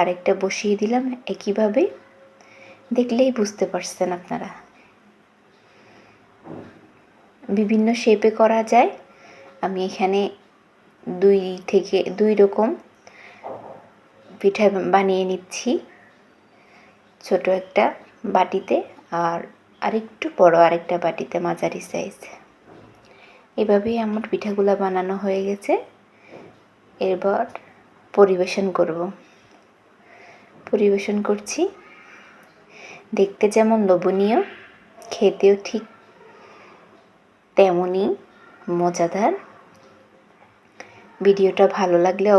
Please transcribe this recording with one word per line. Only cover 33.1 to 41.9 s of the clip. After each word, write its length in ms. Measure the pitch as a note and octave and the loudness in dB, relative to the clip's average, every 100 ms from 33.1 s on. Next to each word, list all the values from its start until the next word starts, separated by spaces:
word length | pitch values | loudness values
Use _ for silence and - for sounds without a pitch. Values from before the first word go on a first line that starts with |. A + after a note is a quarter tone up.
| G#3+ | 0
দেখতে 260 | G3 - G#3 | 0 2 0
যেমন 240 | A3 A3 A3 G3 | 2 2 2 2
লোভনীয়, 500 | F3 F3+ F#3+ G3+ C#4 G4+ - - - _ - - | 2 2 0 2 0 -2 -10 -20 -20 _ -20 -14
খেতেও 420 | - G3 F3+ G3 G3+ | 0 0 4 4 2
ঠিক 180 | - A3 - - - - - - - - - - - - _ _ _ _ _ - | -2 -10 -10 -20 -20 -20 -20 -20 -20 -20 -20 -20 -20 -20 _ _ _ _ _ 2
তেমনই 500 | F#3+ F3 F#3 F#3 A3 G4+ - - - - - F3 | 4 2 -2 -2 -2 -4 -10 -20 -20 -16 -6 -2
মজাদার। 540 | F3 F3 E3+ F#3+ B3 G4 - - - - - _ _ _ _ _ _ _ _ - - - - - | -2 0 -2 0 -2 -2 -10 -20 -20 -20 -20 _ _ _ _ _ _ _ _ -20 -20 -20 -20 0
ভিডিওটা 440 | G3 G3 F#3+ F#3+ F#3+ G#3 | 2 4 2 4 2 4
ভালো 180 | F3+ | 2